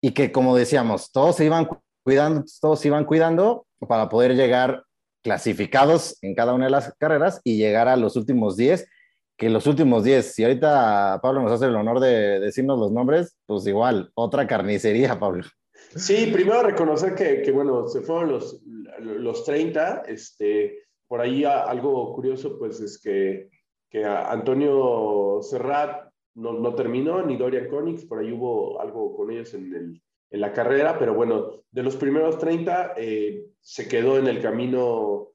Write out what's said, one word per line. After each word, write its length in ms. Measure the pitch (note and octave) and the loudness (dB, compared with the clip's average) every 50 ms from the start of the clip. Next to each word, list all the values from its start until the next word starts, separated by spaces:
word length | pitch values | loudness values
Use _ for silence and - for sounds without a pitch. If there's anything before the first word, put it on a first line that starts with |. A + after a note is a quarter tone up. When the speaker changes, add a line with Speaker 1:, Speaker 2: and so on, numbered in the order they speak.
Speaker 1:
y 120 | - C3 - | 0 -2 2
que, 200 | - - - - | 2 0 2 2
como 240 | C3+ B2+ B2+ B2+ | 2 4 4 4
decíamos, 560 | B2 B2 A#2 - C#3 A#2+ A2+ G#2+ F#2 - - _ | 4 4 4 2 2 2 2 0 -2 -4 -4 _
todos 240 | C3+ C#3 E3+ E3+ | 2 4 4 4
se 80 | - D#3 | 4 2
iban 220 | D#3 D#3+ E3+ - | 4 4 2 0
cu-, 160 | - - - _ _ _ _ _ | 0 -4 -12 _ _ _ _ _
cuidando, 400 | B2+ C3+ C3+ D3 D#3 D#3+ D3+ C#3+ - - - | 2 4 4 4 2 0 -2 -4 -6 -10 -2
todos 220 | - D#3 D#3 D3+ | 0 2 2 2
se 80 | - D3 | 2 2
iban 160 | C#3+ D3+ C#3+ | 2 2 2
cuidando 600 | - D3+ D#3+ D#3+ E3 E3 E3+ F#3+ A3 A#3+ A#3 - _ _ _ - | 2 4 4 4 4 4 4 4 2 2 0 -6 _ _ _ -4
para 220 | - A#2+ A2+ A2 G#2+ | 0 0 2 2 2
poder 260 | - A2+ B2 B2 C3 | 2 4 4 4 6
llegar 500 | B2 C3+ A#2+ B2 B2 B2+ B2+ C3 B2+ - _ _ _ _ _ _ _ _ | 4 4 4 4 4 2 2 0 -4 -8 _ _ _ _ _ _ _ _
clasificados 920 | A#2 G2+ - - A#2 G2+ - G#2 F2 - C3+ C3+ D3 E3 E3 D3+ - - _ - | -4 -2 -2 0 -2 -2 -2 -4 0 4 4 6 6 6 4 2 -2 -12 _ -10
en 120 | F#2+ G2 | -8 -2
cada 200 | - A#2 A#2+ B2 | 0 0 2 2
una 120 | B2+ C3 | 2 2
de 40 | C3 | 2
las 240 | C3+ C#3 A#2+ C#3+ - | 2 0 0 -2 -6
carreras 460 | _ D3+ D3+ D#3 C#3+ D#3 F#3 F3+ - _ | _ 0 0 2 2 2 0 -2 -2 _
y 140 | B2+ A2+ G#2+ | -2 0 2
llegar 280 | G#2+ G#2+ G#2 A2 A#2 | 2 2 4 4 4
a 100 | B2 B2+ | 4 4
los 200 | B2+ A#2 G#2 - | 4 2 0 0
últimos 400 | G2+ G2 A2 C3 B2 A2 G#2 F#2 | -2 -2 0 0 0 0 0 0
diez, 320 | G2 A#2+ C3+ F3 F3+ - _ _ _ _ _ _ _ _ _ _ | 2 2 2 2 2 -2 _ _ _ _ _ _ _ _ _ _
que 140 | _ A2+ A2+ | _ 0 0
los 180 | A2+ G#2+ - C#3+ | 0 2 2 2
últimos 340 | D3 C#3 E3 C3+ B2 A2+ G2+ | 2 4 4 4 4 4 4
diez, 320 | B2 C3+ C3 A2+ - - | 4 4 4 4 0 -2
si 80 | - A2 | 0 2
ahorita 800 | A#2 C3+ B2+ D3+ D3+ D3 C#3 A#2+ A2 G#2+ G2+ G2+ G2 F#2+ F#2+ - | 2 2 2 2 4 4 4 4 4 4 2 2 0 -2 0 0
Pablo 200 | B2+ C3+ C#3 B2+ | 0 0 0 0
nos 100 | G#2 A#2 | 0 0
hace 140 | A2+ B2+ | 2 0
el 100 | C3 A#2+ | 0 0
honor 240 | G#2+ G#2 A2 A#2+ B2+ | 0 0 0 0 2
de 400 | C3 C3 B2 A2+ G#2+ G2+ G2+ G2 | 4 4 4 4 2 2 0 0
decirnos 360 | G2 G#2 - - C3 C3+ C#3 | -2 -2 -2 -2 -2 0 0
los 140 | B2 A2 G2+ | 0 0 0
nombres, 460 | G#2+ A#2 B2 B2 D3 E3+ F3 E3+ _ _ _ | 0 0 0 2 2 2 0 -2 _ _ _
pues 180 | - G#2 G2+ F#2 G2+ | -6 -6 -4 -2 -2
igual, 420 | G2 G#2 A#2 B2+ A#2+ G2+ F2+ - _ | 0 2 2 2 0 0 -4 -6 _
otra 340 | - A#2 A2+ - C#3 C#3 - | -4 -4 -2 0 -2 -2 0
carnicería, 680 | B2+ G#2+ F#2 G2+ G#2 G2 - A2 G#2 A#2 C3 C3 A#2+ F2 | -2 -2 -2 -2 -2 0 0 0 2 2 2 0 0 -2
Pablo. 260 | G2+ G2+ F2+ F2 F2+ - _ _ _ _ _ _ - _ - | -2 -2 -2 -4 -8 -12 _ _ _ _ _ _ -20 _ -14
Speaker 2:
Sí, 360 | E3 F#3 - G3 A3 A3+ - - | -10 -2 0 2 2 2 0 2
primero 300 | F3 F#3+ G3 A3 B3 A#3+ | 2 2 4 2 2 2
reconocer 520 | G#3 F#3 D#3+ E3+ D#3 D3+ D#3 F3 F#3+ F3+ | 2 2 2 0 0 2 0 0 -2 -2
que, 280 | F3+ G3 D#3+ C#3 C3+ C#3 | 0 0 0 2 0 2
que, 100 | C3+ C3 | 0 0
bueno, 340 | C#3 C#3+ C#3 B2+ A#2+ A2 | 2 2 2 0 0 -2
se 140 | - - C3 | -2 -6 -6
fueron 300 | - E3 E3 E3+ E3+ D#3+ | -4 -4 -4 -2 -2 -2
los, 300 | C#3 - - - - - _ - A2+ A2 G2+ - - - | -2 -4 -6 -10 -14 -18 _ -20 -18 -18 -18 -18 -18 -16
los 440 | A2+ A2+ G#2+ G#2 B2 A#2+ A2 - - | -12 -10 -8 -6 -6 -4 -6 -4 -4
treinta, 580 | D#3+ C#3+ D3+ D#3+ E3 - D#3 D#3 F3+ A3+ - - - | -2 -2 -2 -2 -2 -2 -2 -2 -2 -4 -6 -8 -12
este, 720 | A2+ A2 - - _ _ G#2+ G#2 G#2+ G#2 G#2 G2+ - - - _ _ _ _ | -14 -14 -14 -20 _ _ -2 0 0 0 -2 -2 -6 -12 -20 _ _ _ _
por 140 | _ B2 A#2 | _ -6 -4
ahí 240 | A#2+ B2 B2+ C#3 D3 | -2 -2 -2 0 0
a-, 180 | C#3+ C#3 A#2+ - | 0 0 0 0
algo 520 | - B2 B2 A#2 C#3+ C3+ B2+ A#2+ - - | -2 -4 -4 -2 -2 -2 -2 -4 -6 -8
curioso, 440 | C#3 B2 C3 C3 C3 C3 - - - | -6 -6 -6 -6 -6 -8 -12 -10 -8
pues, 220 | A#2 A2 - A2 | -10 -10 -10 -10
es 200 | G#2+ G2+ - - | -12 -12 -14 -12
que, 480 | _ G#2+ G2 G2 G2 G2 G2 F#2+ F#2+ _ _ _ _ _ _ _ _ _ | _ -4 -2 0 0 -2 -2 -6 -10 _ _ _ _ _ _ _ _ _
que 160 | - G#2+ G#2+ | -6 -6 -4
a-, 260 | G#2 G2+ F#2+ - - | -2 -2 -4 -4 -4
Antonio 1080 | A2+ A2+ G#2+ B2+ C3 C3+ D3 D3 C#3 C3+ C3 B2+ A#2+ A2+ A2 G#2+ G#2 G#2 G2 G2 G2+ G#2 G2+ | -6 -4 -2 -2 0 0 2 2 2 2 2 2 0 0 0 0 0 0 0 0 -2 -2 -4
Serrat 680 | - C#3 B2 B2 C3 C#3+ D3 D3+ D3 D3 - - _ _ _ _ _ _ | -6 -8 -6 -4 -2 -2 -2 -2 -4 -6 -12 -14 _ _ _ _ _ _
no, 200 | A2+ A2+ A#2 A#2 | -12 -10 -8 -6
no 200 | A2+ A#2 A#2+ A#2 | -4 -4 -4 -2
terminó, 500 | A#2+ C3+ A#2 A#2+ B2+ C3+ D#3+ F3 F#3 F3 | -2 -4 -2 -2 -2 -2 -2 -2 -2 -2
ni 120 | D#3 C3 | -4 -2
Dorian 320 | A#2 B2+ B2+ C3 B2+ A#2+ - | -2 -2 -2 -2 -4 -4 -4
Konix, 360 | C#3+ C#3+ D#3 E3+ E3 - - | -6 -6 -6 -6 -6 -8 -12
por 140 | - A#2 A2 | -12 -8 -8
ahí 140 | G#2+ A2 A#2+ | -6 -6 -6
hubo 480 | A#2 B2 B2 A#2 G#2+ G2 - - A2 | -6 -6 -4 -2 -4 -4 -4 -6 -8
algo 360 | G#2+ G#2 G#2 A#2 G#2+ G2+ G2+ | -10 -10 -8 -6 -6 -6 -6
con 140 | G#2 G#2 G#2+ | -6 -8 -6
ellos 240 | A#2 A#2 A2+ A2+ - | -6 -10 -12 -12 -14
en 180 | G2 F#2+ F#2 F2+ | -14 -12 -12 -12
el, 300 | E2+ F2 E2+ E2 - _ _ _ _ _ _ | -12 -12 -14 -16 -20 _ _ _ _ _ _
en 100 | - G2+ | -8 -6
la 120 | G#2 G2+ G2+ | -6 -4 -2
carrera, 460 | - A#2 A#2+ C3+ C#3 D3 D#3+ E3 D#3+ | -2 0 2 2 2 2 0 0 0
pero 160 | C3+ A2+ G#2+ | 0 0 2
bueno, 480 | G#2+ A#2+ A#2 A#2 G#2+ - - - - _ _ | 0 0 0 0 -2 -2 -6 -12 -16 _ _
de 120 | _ B2+ B2 | _ -4 -4
los 120 | C3+ C3 | -4 -4
primeros 440 | - D3 C#3 C#3 D#3 D#3+ D#3+ D#3 D#3 | -2 -2 0 2 2 2 0 0 -2
treinta, 540 | D#3+ D#3+ E3 E3 E3 F3+ F3 F3+ F3+ - - | -2 -2 -2 -2 -2 -2 -2 -2 -4 -4 -6
eh, 480 | A2+ A2+ A2+ A2 G#2+ G#2 G#2 G2+ G2+ - - _ _ | -8 -6 -4 -4 -2 -4 -4 -6 -8 -14 -18 _ _
se 260 | _ - - - A2 | _ -20 -14 -12 -8
quedó 320 | G2+ B2 A#2 A#2 C3 C3+ C3+ | -4 -2 0 2 2 2 2
en 80 | C3+ | 2
el 140 | B2+ A#2 A2+ | 0 0 -2
camino 880 | - A2+ G#2+ A#2 B2 B2 B2+ B2+ B2+ A#2+ A#2 A2+ A2 G#2 G2+ G2+ G#2 - _ | -2 -4 -4 -2 -4 -2 0 0 0 0 0 0 0 -2 -2 -4 -6 -12 _